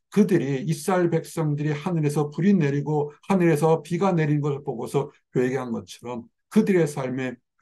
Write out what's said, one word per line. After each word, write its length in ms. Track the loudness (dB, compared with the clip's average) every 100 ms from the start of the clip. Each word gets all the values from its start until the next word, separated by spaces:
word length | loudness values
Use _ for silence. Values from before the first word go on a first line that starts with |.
| _
그들이 540 | 2 4 4 0 -2
이스라엘 460 | -2 -4 0 0 2
백성들이 640 | 0 -4 -4 -2 -2 -2
하늘에서 580 | -4 -4 -2 0 0 -2
불이 260 | 0 2 4
내리고 580 | 2 0 0 -2 -2 -8 -2
하늘에서 520 | 2 4 4 4 2
비가 300 | 0 -2 0
내린 300 | 2 2 0
것을 220 | -2 -4
보고서 480 | -6 -8 -4 -4 -4 -10 _ -2
회개한 360 | 0 -2 -6
것처럼 520 | -8 -10 -16 -12 -12 -12 _ _
그들의 380 | 2 4 2 2
삶에 480 | -2 -6 -4 -6 -8 _ _